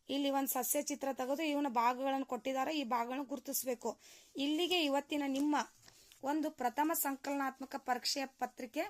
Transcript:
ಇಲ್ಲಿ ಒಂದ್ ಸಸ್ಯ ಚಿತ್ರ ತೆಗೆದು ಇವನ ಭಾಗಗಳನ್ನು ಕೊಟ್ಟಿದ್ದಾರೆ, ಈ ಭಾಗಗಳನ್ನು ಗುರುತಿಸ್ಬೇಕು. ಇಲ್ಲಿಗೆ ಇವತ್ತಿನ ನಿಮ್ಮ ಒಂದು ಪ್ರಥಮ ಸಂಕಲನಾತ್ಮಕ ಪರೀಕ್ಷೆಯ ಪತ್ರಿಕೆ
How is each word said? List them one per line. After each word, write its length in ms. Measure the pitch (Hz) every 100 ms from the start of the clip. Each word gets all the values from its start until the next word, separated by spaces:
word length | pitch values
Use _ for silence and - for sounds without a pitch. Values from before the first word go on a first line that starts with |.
| -
ಇಲ್ಲಿ 220 | 269 277
ಒಂದ್ 180 | 269 269
ಸಸ್ಯ 340 | 269 247 294
ಚಿತ್ರ 260 | 294 277 269
ತೆಗೆದು 300 | 269 254 285
ಇವನ 240 | 320 285 285
ಭಾಗಗಳನ್ನು 580 | 233 233 254 269 269 269
ಕೊಟ್ಟಿದ್ದಾರೆ, 520 | 247 269 262 262 311
ಈ 60 |
ಭಾಗಗಳನ್ನು 400 | 240 247 240 262
ಗುರುತಿಸ್ಬೇಕು. 760 | 254 262 - 262 254 240 233 - - - - -
ಇಲ್ಲಿಗೆ 480 | 285 311 349 359
ಇವತ್ತಿನ 380 | 294 277 285 294 277
ನಿಮ್ಮ 300 | 269 294 285 - - - - - -
ಒಂದು 280 | 269 311 302
ಪ್ರಥಮ 420 | - 247 226 302
ಸಂಕಲನಾತ್ಮಕ 800 | 330 285 269 277 285 269 254 262 269
ಪರೀಕ್ಷೆಯ 480 | - 247 - 285 269
ಪತ್ರಿಕೆ 600 | - 240 - 254 294